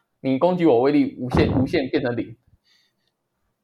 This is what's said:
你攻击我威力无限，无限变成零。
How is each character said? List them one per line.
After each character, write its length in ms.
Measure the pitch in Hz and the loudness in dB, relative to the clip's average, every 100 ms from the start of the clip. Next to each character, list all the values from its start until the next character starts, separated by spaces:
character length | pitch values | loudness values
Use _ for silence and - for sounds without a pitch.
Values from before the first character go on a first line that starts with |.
| _ _ | _ _
你 180 | 135 131 | -4 0
攻 180 | 175 180 | 0 2
击 80 | |
我 160 | 165 117 | 4 4
威 120 | 135 | 4
力 220 | 147 135 - | 2 0 -4
无 100 | 127 | -2
限， 220 | - - - | 0 2 0
无 60 | 131 | -2
限 240 | 175 131 | -2 -2
变 120 | 147 | -4
成 140 | 127 117 | -4 -6
零。 200 | - - _ _ _ _ _ _ _ _ _ _ _ _ | -8 -16 _ _ _ _ _ _ _ _ _ _ _ _